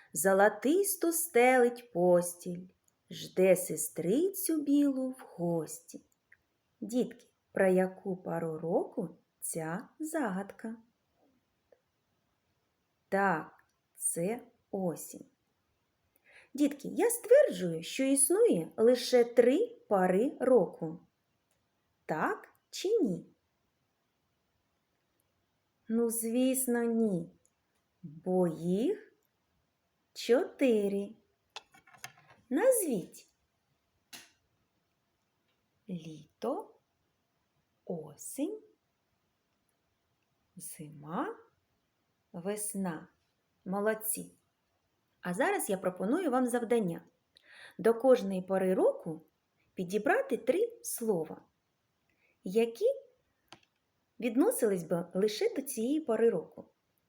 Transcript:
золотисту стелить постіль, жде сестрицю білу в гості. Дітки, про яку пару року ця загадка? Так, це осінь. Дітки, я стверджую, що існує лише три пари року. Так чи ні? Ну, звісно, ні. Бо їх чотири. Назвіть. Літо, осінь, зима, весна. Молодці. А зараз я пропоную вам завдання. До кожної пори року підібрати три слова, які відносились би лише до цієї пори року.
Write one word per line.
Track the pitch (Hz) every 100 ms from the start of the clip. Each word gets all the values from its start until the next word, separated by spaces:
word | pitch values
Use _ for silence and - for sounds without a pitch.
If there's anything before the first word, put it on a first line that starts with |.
| -
золотисту | - 190 190 208 214 247 359 403 - 339
стелить | 330 - 240 247 262 240 240 -
постіль, | 170 180 175 175 - 180 175 180 _ _ _ _
жде | 170 - - 190 180
сестрицю | - 151 - - 165 240 381 392 - 320
білу | 285 285 285 262 262
в | 254
гості. | - - 175 170 151 - - - - _ _ _ _ _ _ _
Дітки, | 208 240 214 - _ _ _
про | - 190
яку | 185 185 185 196 185
пару | 175 165 165 156
року | 165 214 403 - 180 - _ _
ця | - 165 160 180 262 _
загадка? | 311 330 247 185 196 - 226 233 _ _ _ _ _ _ _ _ _ _ _ _ _ _ _ _ _ _ _ _ _ _ _
Так, | 196 196 160 - - _ _ _ -
це | - - 175 240 - _ _
осінь. | 196 185 151 - - - _ _ _ _ _ _ _ _ _ _ - _
Дітки, | 254 285 - -
я | 208 453
стверджую, | - 415 523 523 180 180 165
що | 170 -
існує | 269 277 - 370 466 202 160 -
лише | 226 247 - 247
три | 233 - 240 294 466
пари | - _ 202 185 185 269 -
року. | 254 254 170 - 165 170 - _ _ _ _ _ _ _ _ _ -
Так | 156 220 415 - _ _
чи | - 359 453
ні? | 269 165 - _ _ _ _ _ _ _ _ _ _ _ _ _ _ _ _ _ _ _ _ _ _ _ _ _ _
Ну, | 226 233
звісно, | 226 226 240 262 262 254 240
ні. | 233 226 220 180 170 _ _ _ _ _ _ _
Бо | 160 156 185 185 175
їх | 156 170 185 277 415 - _ _ _ _ _ _ _ _ _ _
чотири. | - - 247 - - 262 214 202 196 202 220 _ _ _ - - _ _ - - - _ _ _
Назвіть. | 262 480 494 349 214 151 - - _ _ _ _ _ _ _ _ - - _ _ _ _ _ _ _ _ _ _ _ _ _ _ _ -
Літо, | 180 156 156 - _ 220 311 - _ _ _ _ _ _ _ _ _ _ _
осінь, | - 175 147 147 - - 320 427 - _ _ _ _ _ _ _ _ _ _ _ _ _ _ _ _ _ _ -
зима, | - - 151 147 151 180 359 466 - _ _ _ _ _ _ _ _
весна. | 180 170 208 - 196 190 156 175 _ _ _ _ _
Молодці. | - 196 208 214 - - 175 _ _ _ _ _ _ _ _ _
А | 180
зараз | 180 311 403 -
я | 190
пропоную | 185 180 190 302 349
вам | 247 254
завдання. | 240 226 240 185 170 - _ _ _ _ - - -
До | 185
кожної | 226 262 240 196 185
пори | 185 190 185
року | 190 440 554 - 156 - _ _ _ _
підібрати | - 180 202 214 440 554 233
три | - 339 466 -
слова, | - - 226 185 156 185 - _ _ _ _ _ _ _ _ _
які | 196 202 233 233 440 554 - _ _ _ _ - _ _ _ _ _ _
відносились | 233 226 381 - 220 190
би | 165 175 175
лише | 185 214 214 427
до | 381
цієї | 277 - 226 311
пори | 311 220 233
року. | 190 - - - _ _ _